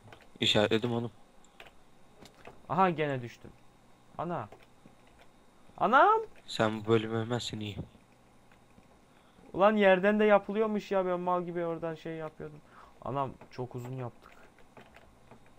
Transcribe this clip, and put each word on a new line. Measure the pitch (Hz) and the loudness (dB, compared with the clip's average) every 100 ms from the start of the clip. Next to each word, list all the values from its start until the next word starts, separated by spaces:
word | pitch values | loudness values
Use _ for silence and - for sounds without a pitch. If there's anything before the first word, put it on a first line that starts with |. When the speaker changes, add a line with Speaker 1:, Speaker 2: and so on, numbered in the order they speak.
| - - - - | -20 -20 -16 -4
Speaker 1:
İşaretledim | 110 107 104 110 120 | 0 2 4 2 0
oğlum. | 117 117 - - - - - - - - - - - - - - - - | -4 -6 -10 -20 -20 -20 -20 -20 -20 -20 -20 -20 -20 -20 -20 -20 -16 -4
Speaker 2:
Aha, | 160 190 | 0 2
gene | 156 147 135 | 2 -2 -4
düştüm. | 120 - - - - _ - - - - | -8 -16 -20 -20 -20 _ -20 -20 -18 -10
Ana. | 165 160 104 - - - - - - - - - - - - - | -8 -8 -10 -16 -20 -20 -20 -20 -20 -20 -20 -20 -20 -20 -14 -4
Anam. | 175 262 370 440 440 - - | 2 6 6 4 -2 -14 -8
Speaker 1:
Sen | - 110 110 | -2 0 0
bu | 107 | 2
bölümü | 113 110 113 | 2 2 -4
ölmezsin | 110 120 - 110 | -4 -6 -6 -10
iyi. | 104 101 - - _ _ _ - - - _ _ - - _ _ _ - - | -10 -10 -14 -16 _ _ _ -20 -20 -20 _ _ -20 -20 _ _ _ -20 -8
Speaker 2:
Ulan | - 196 214 | 2 4 6
yerden | 196 185 202 214 | 6 6 4 4
de | 214 | 6
yapılıyormuş | 202 202 202 220 214 - | 4 2 -2 -2 -2 -2
ya, | 190 185 | -2 0
ben | 180 | -2
mal | 180 180 | -2 -2
gibi | 175 170 170 | -2 -6 -6
oradan | 165 165 156 | -6 -8 -8
şey | 165 160 | -10 -10
yapıyordum. | 156 - 156 151 - - - - | -12 -12 -16 -16 -20 -20 -20 -14
Anam, | - 139 135 - - | -8 -6 -6 -10 -16
çok | - 123 127 | -12 -12 -12
uzun | 120 131 | -12 -10
yaptık. | 120 - - - - - - - - - - - - - - | -12 -14 -20 -20 -20 -20 -20 -20 -20 -20 -20 -20 -20 -20 -20